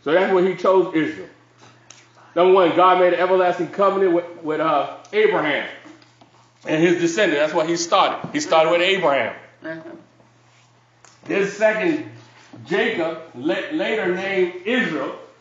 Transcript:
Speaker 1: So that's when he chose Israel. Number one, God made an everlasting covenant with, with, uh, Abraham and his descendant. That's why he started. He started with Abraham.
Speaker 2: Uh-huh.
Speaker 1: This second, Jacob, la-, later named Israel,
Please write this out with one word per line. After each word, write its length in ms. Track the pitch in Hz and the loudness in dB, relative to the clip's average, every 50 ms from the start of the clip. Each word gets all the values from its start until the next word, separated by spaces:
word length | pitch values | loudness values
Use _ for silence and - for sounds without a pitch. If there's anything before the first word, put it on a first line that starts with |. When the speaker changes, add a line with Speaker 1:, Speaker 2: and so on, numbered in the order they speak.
| _ | _
Speaker 1:
So 80 | 139 | 2
that's 220 | 156 180 190 220 190 | 2 2 2 4 2
when 120 | 180 175 | 2 2
he 100 | 190 175 | 2 -2
chose 380 | 165 - 196 190 190 175 160 156 | 0 0 2 4 4 2 2 0
Israel. 360 | 160 151 - - - 180 - - _ _ _ _ _ - - _ _ _ _ - - _ _ _ _ - - _ | -2 -2 -2 -6 -10 -14 -18 -20 _ _ _ _ _ -20 -20 _ _ _ _ -20 -20 _ _ _ _ -20 -8 _
Number 180 | 165 175 185 185 | 2 4 6 6
one, 220 | 196 185 165 147 | 6 6 4 4
God 240 | 165 180 185 185 180 | 4 6 6 6 6
made 140 | 180 180 170 | 4 2 2
an 60 | 165 | 2
everlasting 480 | 180 185 190 185 185 180 175 - 175 151 | 0 2 2 2 2 2 0 -2 -4 -6
covenant 420 | - - 202 196 190 196 196 185 170 | -2 0 0 0 2 2 2 2 2
with, 120 | 175 170 - - - 165 | 0 -2 -4 -14 -12 -8
with, 160 | 151 156 151 | -6 -4 -2
uh, 380 | 156 160 151 143 135 - - - - - - | -2 0 0 -2 -2 -4 -10 -16 -18 -6 -2
Abraham 540 | 208 220 196 185 165 151 151 139 123 110 - - - - - - - - _ _ _ - _ _ _ _ _ _ _ _ - | 2 2 2 2 0 -2 -2 -4 -4 -6 -10 -14 -18 -20 -20 -20 -20 -20 _ _ _ -20 _ _ _ _ _ _ _ _ -4
and 160 | 151 156 165 | 0 2 2
his 160 | 180 175 175 | 2 2 2
descendant. 400 | 175 165 - 214 208 175 151 143 | 0 -2 0 0 0 0 2 0
That's 140 | 151 156 160 | 0 0 0
why 120 | 170 156 | -2 -2
he 120 | 165 170 170 | -2 -2 -4
started. 520 | 170 - 214 196 170 143 - - - - - | -2 0 2 2 2 0 -2 -6 -10 -6 -6
He 80 | 147 | -6
started 300 | 151 - 165 160 160 160 | -2 2 2 4 4 4
with 100 | 170 175 | 2 2
Abraham. 520 | 175 190 196 190 165 151 139 135 117 104 - - - - _ _ - | 2 2 0 0 0 0 0 0 -2 -4 -6 -12 -20 -20 _ _ -12
Speaker 2:
Uh-huh. 180 | 160 160 165 160 175 170 - - _ _ _ _ _ _ _ _ _ _ _ _ _ _ _ _ _ _ _ _ - _ _ - | -12 -12 -12 -14 -18 -20 -20 -20 _ _ _ _ _ _ _ _ _ _ _ _ _ _ _ _ _ _ _ _ -20 _ _ -8
Speaker 1:
This 320 | - 165 196 196 185 - - | -4 -2 -2 -2 -2 -2 0
second, 540 | 220 214 196 185 190 170 151 - 123 - - - - - _ - - - - 120 113 | 0 0 2 2 -2 -2 -2 -2 -6 -10 -16 -20 -20 -20 _ -20 -20 -20 -20 -20 -8
Jacob, 540 | 123 170 214 240 233 180 170 165 165 165 - - - - | -4 -2 0 0 0 -2 -2 -4 -6 -6 -10 -14 -18 -16
la-, 380 | 123 127 160 190 196 175 139 | -8 -4 -4 -4 -4 -6 -6
later 420 | 151 160 190 226 220 214 190 180 180 | -6 -4 -4 -4 -4 -4 -2 -4 -4
named 420 | 180 196 196 196 185 180 175 - - - | -4 -4 -4 -2 -2 -2 -2 -4 -8 -6
Israel, 500 | 208 247 254 202 170 160 139 135 131 - - - - _ _ | -2 -2 -2 -2 -4 -4 -6 -8 -8 -10 -14 -18 -20 _ _